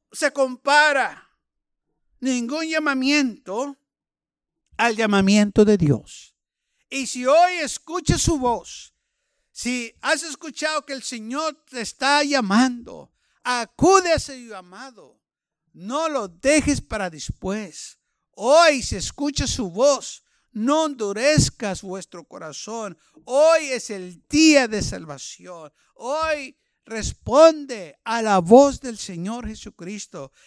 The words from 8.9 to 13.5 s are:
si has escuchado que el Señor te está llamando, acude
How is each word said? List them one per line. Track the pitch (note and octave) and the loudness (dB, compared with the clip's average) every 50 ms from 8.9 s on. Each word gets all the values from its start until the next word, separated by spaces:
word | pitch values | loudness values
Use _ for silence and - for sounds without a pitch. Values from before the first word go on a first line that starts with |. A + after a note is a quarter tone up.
| _ _ _ _ _ _ _ _ _ _ _ _ | _ _ _ _ _ _ _ _ _ _ _ _
si | _ - - A#3 B3 B3 A#3 A3+ - _ | _ -10 -6 -6 -4 -4 -6 -10 -14 _
has | - C4 D#4+ D4 | -4 -4 -4 -2
escuchado | E4 D#4+ C#4 - E4+ D#4 - - D4+ D#4 D#4 D4+ C#4+ | -4 -10 -14 -14 -14 -16 -10 -8 -6 -4 -4 -6 -6
que | - C#4 | -8 -12
el | C4 | -12
Señor | - - B3+ A3+ G#3+ A3+ B3+ D4 D#4+ D#4 D4 - _ | -10 -12 -12 -12 -12 -10 -8 -6 -6 -8 -8 -10 _
te | _ C4 B3 | _ -12 -12
está | G#3+ - - - C4 C4+ D4 D4 D4+ | -12 -12 -8 -4 -2 0 2 2 2
llamando, | C#4+ C#4+ C4+ A3+ F#3 G3 A3+ C4 C4 B3 A#3+ - - - D3+ D3 - _ _ _ _ _ _ _ | 0 0 -2 0 2 2 2 2 2 0 -6 -12 -16 -18 -20 -20 -20 _ _ _ _ _ _ _
acude | B3 | -6